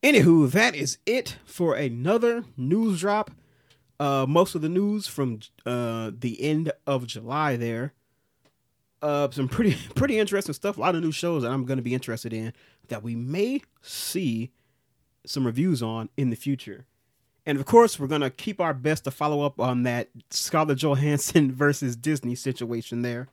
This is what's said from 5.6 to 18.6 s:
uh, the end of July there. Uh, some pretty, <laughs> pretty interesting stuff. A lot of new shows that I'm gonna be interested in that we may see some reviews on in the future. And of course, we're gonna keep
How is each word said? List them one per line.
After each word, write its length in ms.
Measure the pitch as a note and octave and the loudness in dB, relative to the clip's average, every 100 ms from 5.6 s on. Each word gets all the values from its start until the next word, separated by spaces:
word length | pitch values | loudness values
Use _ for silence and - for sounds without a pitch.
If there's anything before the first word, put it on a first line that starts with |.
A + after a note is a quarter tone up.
| - | -6
uh, 460 | B2 A#2+ A2+ A2+ A#2 | -4 -4 -4 -8 -6
the 240 | B2 A2+ | -6 -4
end 300 | C#3+ D#3 D#3+ - - | -2 -2 -2 -6 -2
of 180 | C3+ | -4
July 520 | A#2+ - A2+ C#3 D3+ B2 | -4 -12 -8 -4 -2 -2
there. 380 | A#2 A2+ C3+ _ _ _ _ _ _ _ _ _ _ _ | -2 -4 -6 _ _ _ _ _ _ _ _ _ _ _
Uh, 260 | D3+ C#3+ C#3+ | -2 0 -2
some 160 | C#3 C3 | -2 -4
pretty, 280 | - G#3+ D3 - | 2 2 2 -4
<laughs> 80 | - | -2
pretty 200 | C4+ A3 | 0 2
interesting 380 | G#3 G3+ G3 | 0 0 -4
stuff. 240 | G3+ G3 G3 | -6 -6 -2
A 20 | |
lot 140 | E3 | 0
of 80 | E3+ | 0
new 80 | E3 | -2
shows 320 | D3 E3+ E3 | -2 -2 -2
that 80 | A#2+ | -2
I'm 140 | C3+ | -2
gonna 180 | B2+ C3 | -2 -2
be 120 | A#2+ | -2
interested 380 | B2+ - A#2 A#2 | -4 -4 -8 -6
in 200 | A2 A2+ - _ _ _ | -6 -8 -10 _ _ _
that 160 | A2+ | -10
we 140 | A2 A#2 | -6 -6
may 440 | B2 E3 G#3+ C#4 - _ | -4 -2 0 -2 -6 _
see 680 | - - - F3+ E3+ A2+ A#2+ _ _ _ _ _ _ _ - | -16 -10 -6 -2 -2 -2 -6 _ _ _ _ _ _ _ -10
some 180 | - | -2
reviews 380 | B2+ A2+ F3 D3 | -2 2 2 2
on 280 | A#2 A2+ A2 - | -2 -4 -8 -2
in 140 | C3+ | -2
the 60 | A#2 | -2
future. 500 | - C#3 - G2 - _ _ _ _ _ | -4 -4 -6 -16 -18 _ _ _ _ _
And 140 | - C#3+ | -4 -2
of 80 | C#3+ | 6
course, 320 | A#3 A#3 - | 8 8 4
we're 80 | C#3 | -2
gonna 240 | D3+ C#3 | 0 -2
keep 300 | - - G3+ | -4 -8 -2